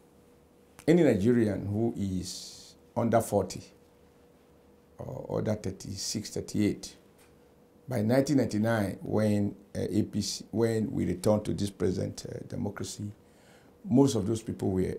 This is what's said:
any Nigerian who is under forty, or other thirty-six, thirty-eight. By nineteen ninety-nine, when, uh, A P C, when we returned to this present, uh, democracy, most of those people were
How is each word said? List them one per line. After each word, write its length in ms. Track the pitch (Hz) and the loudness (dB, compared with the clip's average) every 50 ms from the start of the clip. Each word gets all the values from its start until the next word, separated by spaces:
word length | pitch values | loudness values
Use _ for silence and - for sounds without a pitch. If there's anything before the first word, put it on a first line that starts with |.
| - _ _ - - - - - - _ _ _ _ _ - - - | -20 _ _ -20 -20 -20 -20 -20 -20 _ _ _ _ _ -20 -6 2
any 160 | - 165 175 160 | 4 6 6 6
Nigerian 640 | 135 113 95 95 120 123 120 110 104 95 90 92 | 6 4 4 4 4 4 4 4 2 0 -2 -2
who 300 | 98 104 107 117 117 - | -2 -2 0 0 -2 -2
is 760 | - 98 95 92 90 87 - - - - - - - - - - - - - - | -2 -4 -2 -2 -4 -4 -6 -10 -12 -14 -14 -18 -20 -20 -20 -20 -20 -20 -8 -4
under 280 | 120 117 117 113 113 110 | -2 0 4 4 4 4
forty, 400 | - 104 101 95 - - - - - - - _ _ _ _ - _ _ _ _ - - _ _ _ - - _ - - _ _ _ _ - | 4 0 0 0 0 -6 -12 -14 -16 -20 -20 _ _ _ _ -20 _ _ _ _ -20 -20 _ _ _ -20 -20 _ -20 -20 _ _ _ _ -14
or 400 | - - - - - - 98 110 | -12 -10 -10 -10 -8 -4 -2 -2
other 160 | 110 110 107 | 0 0 -2
thirty-six, 760 | - - 95 95 - - 98 101 98 - - - 107 107 - | -2 -4 -8 -8 -8 -10 -10 -8 -8 -6 -6 -6 -6 -6 -6
thirty-eight. 680 | - - 95 - - 107 104 98 90 - - - - - _ _ _ - - - - - - - - _ - _ _ - - - | -8 -8 -8 -4 -2 0 2 2 0 -2 -8 -16 -18 -20 _ _ _ -20 -20 -20 -20 -20 -20 -20 -20 _ -20 _ _ -20 -10 -6
By 140 | 127 113 104 | -2 -2 2
nineteen 360 | 110 127 135 139 156 151 131 | 4 4 4 4 4 4 2
ninety-nine, 600 | 113 - 104 104 107 113 113 110 101 92 90 - - | 2 2 0 0 2 2 2 2 0 -2 -4 -6 -8
when, 520 | - 107 104 107 107 104 104 101 101 - - - _ - | -2 0 2 2 2 2 2 2 0 -2 -8 -18 _ -6
uh, 120 | 98 98 - | -6 -4 0
A 140 | 92 104 92 | 0 0 0
P 180 | - - 107 | 0 -2 -4
C, 240 | 98 - - - - - | -4 -4 -6 -8 -10 -6
when 400 | - 107 117 113 113 110 107 - | -2 0 0 2 2 0 -2 -2
we 140 | - 95 95 | -2 -2 -2
returned 380 | 90 90 90 - 110 104 107 107 | -2 -2 0 2 4 4 4 2
to 100 | 101 92 | -2 -4
this 160 | 85 101 98 | -2 -2 -4
present, 560 | - - 92 95 92 98 101 104 101 - - - | -4 -2 -2 0 0 0 -4 -6 -6 -10 -12 -12
uh, 100 | - - - - | -12 -12 -12 -10
democracy, 560 | 101 98 98 101 101 - 95 - - - 107 101 104 - - - - - - - - - - - - - - | -8 -6 -6 -6 -6 -8 -10 -10 -10 -10 -10 -10 -10 -14 -20 -20 -20 -20 -20 -20 -20 -20 -20 -20 -20 -16 -6
most 320 | 196 117 131 139 139 - | 2 6 6 6 6 4
of 100 | 110 92 | 0 0
those 160 | 107 113 110 - | 0 -2 -4 -4
people 280 | - 101 - 110 107 | -8 -6 -4 -2 0
were 260 | 95 92 90 85 - | 0 0 0 0 -4